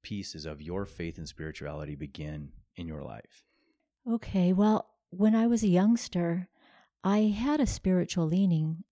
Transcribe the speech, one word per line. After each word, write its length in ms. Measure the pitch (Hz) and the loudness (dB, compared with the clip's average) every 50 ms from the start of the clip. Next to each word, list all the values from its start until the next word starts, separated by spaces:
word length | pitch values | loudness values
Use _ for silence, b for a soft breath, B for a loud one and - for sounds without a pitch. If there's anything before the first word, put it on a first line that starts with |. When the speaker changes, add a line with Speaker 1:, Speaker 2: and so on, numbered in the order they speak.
| - | -10
Speaker 1:
pieces 420 | - 110 101 92 - - 80 76 | -8 -8 -8 -8 -10 -12 -12 -10
of 160 | 80 76 71 | -10 -10 -10
your 240 | 76 80 87 95 101 | -10 -8 -6 -6 -6
faith 320 | - - - 85 85 80 | -8 -8 -8 -8 -8 -8
and 100 | - 80 | -10 -14
spirituality 680 | 73 - - 78 80 78 - 73 71 76 76 76 73 73 | -14 -12 -10 -10 -10 -10 -8 -10 -10 -8 -8 -8 -10 -8
begin 580 | 69 73 69 _ - 76 76 76 76 73 69 - - _ _ _ | -10 -10 -12 _ -12 -10 -10 -10 -10 -12 -14 -16 -20 _ _ _
in 120 | - 87 | -12 -10
your 160 | 80 76 71 69 | -10 -10 -10 -10
life? 420 | 64 53 55 - _ _ - _ _ _ _ _ _ _ _ _ _ _ _ _ | -12 -14 -16 -18 _ _ -20 _ _ _ _ _ _ _ _ _ _ _ _ _
Speaker 2:
Okay, 460 | 240 226 226 - - - 190 180 180 185 | -4 -4 -4 -4 -2 0 2 4 4 4
well, 420 | 185 208 214 214 - - _ _ _ _ _ | 4 4 4 4 2 0 _ _ _ _ _
when 260 | - 180 208 220 220 | -2 2 4 4 4
I 120 | 226 226 | 4 4
was 160 | 233 240 220 220 | 2 2 2 4
a 40 | |
youngster, 840 | 202 175 180 196 214 233 226 - - - 175 175 170 170 180 180 _ b b b b b b b b b _ - | 4 4 6 6 4 4 2 0 -4 -4 -2 -2 0 -2 -2 -4 _ b b b b b b b b b _ 0
I 160 | 190 202 214 | 2 2 4
had 380 | 220 214 202 208 240 285 294 311 | 4 2 2 0 0 0 2 2
a 80 | 262 | 2
spiritual 600 | - - - - 190 185 180 170 - - 180 165 | 0 -2 -2 0 2 2 2 2 0 0 -2 0
leaning 560 | 156 170 185 196 185 170 156 156 156 160 165 - _ | 2 2 4 4 4 4 2 2 0 -2 -6 -10 _